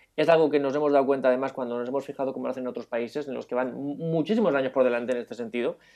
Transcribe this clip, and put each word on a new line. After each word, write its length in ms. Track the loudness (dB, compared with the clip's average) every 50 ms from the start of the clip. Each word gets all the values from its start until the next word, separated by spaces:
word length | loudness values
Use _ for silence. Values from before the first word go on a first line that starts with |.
| _ _ -2 0
Es 100 | 4 6
algo 220 | 6 6 6 4
que 100 | 4 2
nos 160 | 2 2 0
hemos 160 | 0 2 4
dado 140 | 4 4 4
cuenta, 240 | 4 2 2 4 2
además, 240 | 2 2 0 -4 -6
cuando 260 | -6 -6 -6 -4 -6
nos 80 | -4 -4
hemos 180 | -4 -6 -6
fijado 280 | -6 -8 -6 -4 -4 -4
cómo 140 | -4 -6 -6
lo 40 |
hacen 120 | -6 -6 -6
en 40 | -8
otros 180 | -8 -8 -10
países, 440 | -6 -4 -4 -4 -4 -6 -8 -8 -6
en 40 | -8
los 120 | -10 -8
que 100 | -4 -2
van 180 | -2 -2 -2 -4
mu-, 220 | -8 -8 -8 -8
muchísimos 580 | -6 -4 -2 0 0 0 0 2 2 2 2 2
años 200 | 2 0 0 2
por 100 | 4 4
delante 300 | 4 4 0 -2 -2 -4
en 60 | -4
este 160 | -4 -8 -10
sentido. 420 | -10 -10 -6 -4 -2 -2 -2 -4 -6 _ _ _